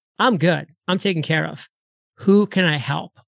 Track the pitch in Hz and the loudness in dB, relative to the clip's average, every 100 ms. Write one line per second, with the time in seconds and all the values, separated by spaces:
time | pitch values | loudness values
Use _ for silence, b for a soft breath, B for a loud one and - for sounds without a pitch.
0 | _ - 240 185 165 151 - _ - 185 | _ -2 0 2 2 0 -4 _ -4 -2
1 | 202 170 143 160 156 156 - _ _ _ | -2 -2 -2 -2 -2 -8 -18 _ _ _
2 | _ _ - 202 202 190 180 151 127 151 | _ _ 2 4 4 0 0 0 -4 -6
3 | - _ | -8 _